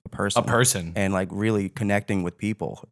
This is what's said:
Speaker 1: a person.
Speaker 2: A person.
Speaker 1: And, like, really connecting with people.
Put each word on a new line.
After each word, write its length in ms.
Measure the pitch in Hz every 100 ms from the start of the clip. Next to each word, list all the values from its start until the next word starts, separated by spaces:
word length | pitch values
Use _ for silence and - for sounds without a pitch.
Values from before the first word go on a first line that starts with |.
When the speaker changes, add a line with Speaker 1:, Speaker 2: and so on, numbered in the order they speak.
Speaker 1:
a 40 | -
person. 340 | - 98 -
Speaker 2:
A 20 | 127
person. 460 | 120 127 98 82
Speaker 1:
And, 180 | 85 98
like, 160 | 95 92
really 380 | 95 110 107 95
connecting 520 | - 104 101 - 98
with 160 | 87 -
people. 460 | 104 107 82 - -